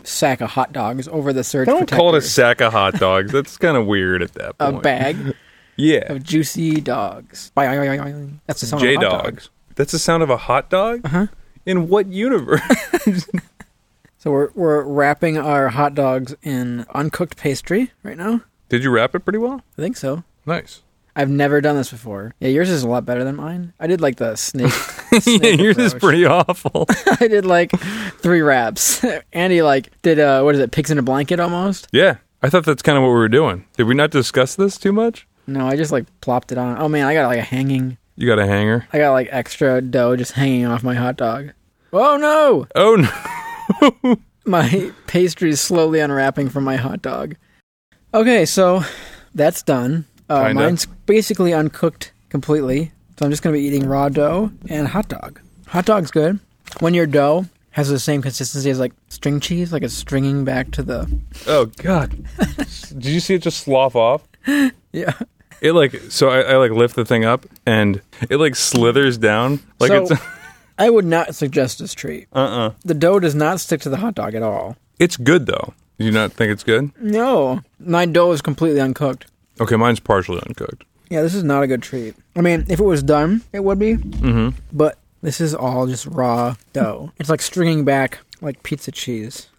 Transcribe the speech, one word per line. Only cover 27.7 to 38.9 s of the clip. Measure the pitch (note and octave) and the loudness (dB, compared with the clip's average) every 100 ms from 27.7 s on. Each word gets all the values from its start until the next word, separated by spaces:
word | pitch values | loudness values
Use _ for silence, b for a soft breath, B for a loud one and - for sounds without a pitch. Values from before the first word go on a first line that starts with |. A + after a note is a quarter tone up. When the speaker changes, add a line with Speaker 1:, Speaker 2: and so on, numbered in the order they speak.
| F#3 F#3 G#3+ G3+ B | -2 -4 -10 -10 B
Speaker 1:
three | F3 F3 | 0 2
wraps. | D3 C3 A2+ G#2 - - B3 D#3 | 4 2 0 -2 -2 -2 -2 -4
<laughs> | - | -8
Andy, | E3+ F#3 F3 | -4 2 4
like, | D3+ C3+ - _ | 4 2 -2 _
did, | E3+ D3+ | 2 4
uh, | D3 C3+ | 4 4
what | C#3+ C#3+ | 4 2
is | |
it, | A#2 | 0
pigs | - C#3+ | -2 0
in | D3 | 0
a | |
blanket | B2+ C3 C#3+ F3 | 0 0 0 -2
almost? | F3 F3 G3 F#3+ - | -2 -2 -4 -4 -2
Speaker 2:
Yeah. | C#3 F#3 C3 _ _ | 2 4 2 _ _
I | C3+ | 2
thought | F3+ | 2
that's | D#3+ C#3+ | 2 2
kinda | - C#3+ | 2 4
what | C3 | 4
we | A#2+ | 4
were | A2 | 4
doing. | B2 D3 F#2 - - | 4 2 -2 -6 -2
Did | A2+ | 0
we | |
not | C3+ D#3 | 2 2
discuss | C3+ A#2+ C3 B2+ - | 0 0 0 0 0
this | G3 - | -2 0
too | G3 | 0
much? | G#3 A#3 - _ _ - | 0 0 -4 _ _ -8
Speaker 1:
No, | C#3 C3 | -4 -2
I | C#3 | -2
just, | D#3 | 0
like, | C#3 - _ | -2 -4 _
plopped | - B2 - | -4 -4 -2
it | B2 | -6
on. | B2 A#2 | -4 -2
Oh, | D3+ | -2
man, | D3+ C#3 | 0 2
I | |
got, | D#3 B2 | 2 0
like, | A#2+ | -2
a | |
hanging. | A2 B2+ C3+ C3 C3 B2 _ - | -4 -4 -2 -2 -4 -8 _ -2
Speaker 2:
You | A#2+ | 2
got | G#2+ | 2
a | G2+ | 2
hanger? | G2+ G#2 A#2 - | 2 2 0 -2